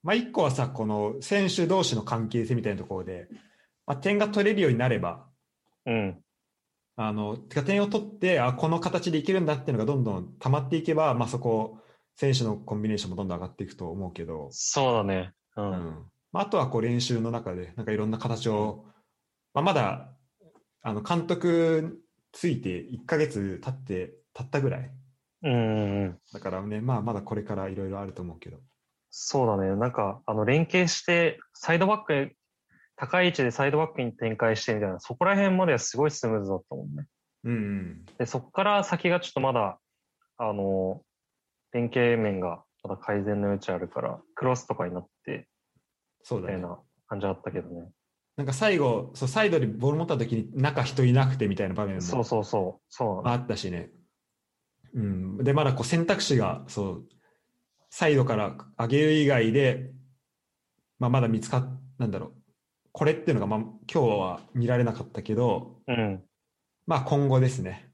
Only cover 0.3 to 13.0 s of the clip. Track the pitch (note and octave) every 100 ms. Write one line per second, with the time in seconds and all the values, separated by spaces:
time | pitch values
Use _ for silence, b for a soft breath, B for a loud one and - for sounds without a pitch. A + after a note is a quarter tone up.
0.3 | - D3+ C3 B2 - A2 G#2+ G#2 G#2+ -
1.3 | G3+ F#3+ F3+ E3 F#3 F3 A2 - A#2 A2
2.3 | A#2+ A2+ B2 G#2+ G2 F#2 F#2+ F#2 F#2 E2
3.3 | B B B B B - C3+ F#3 G3+ G#3+
4.3 | G#3 G3+ G#3 E3 A#2 B2+ A2 F2 E2 -
5.3 | _ _ _ _ _ - A2+ G2+ F2 _
6.3 | _ _ _ _ _ _ - G#2+ G#2+ G#2
7.3 | G#2+ - D3 C3+ G3+ G3+ G#3 G#3 - F#3
8.3 | E3 B2 B2+ D#3+ E3 E3+ F3 F3 D#3 D3+
9.3 | F#3+ E3 D3+ C3+ A#2+ A2 C#3+ A2+ F#2 F2+
10.3 | - C3 C#3+ C3+ E3 E3 D#3 D#3 A#2+ A#2+
11.3 | D3+ B2 A2 A2 B B B B _ C#3
12.3 | B2+ A#2 G#2 - G#2 G#2+ G#2+